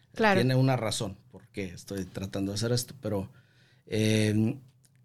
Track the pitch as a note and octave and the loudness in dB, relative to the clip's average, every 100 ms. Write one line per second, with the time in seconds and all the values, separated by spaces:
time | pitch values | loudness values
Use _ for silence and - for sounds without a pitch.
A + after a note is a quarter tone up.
0 | _ - A3 F#3+ B2+ C3 C3 B2 A2 - | _ 0 4 4 4 4 4 2 0 -4
1 | G#2 F#2+ _ F#2 - - F#2 F2 - G2 | -6 -10 _ -20 -16 -10 -8 -10 -10 -8
2 | F#2 - G2 G2+ G2 G2+ A#2 A#2+ - - | -8 -8 -8 -6 -4 -2 0 0 -2 -8
3 | G#2+ G2+ F#2 - _ _ _ _ - G#2+ | -6 -4 -6 -12 _ _ _ _ -6 0
4 | G#2+ A2 G#2+ G#2+ A2 - - _ _ _ | 2 2 2 2 0 -2 -12 _ _ _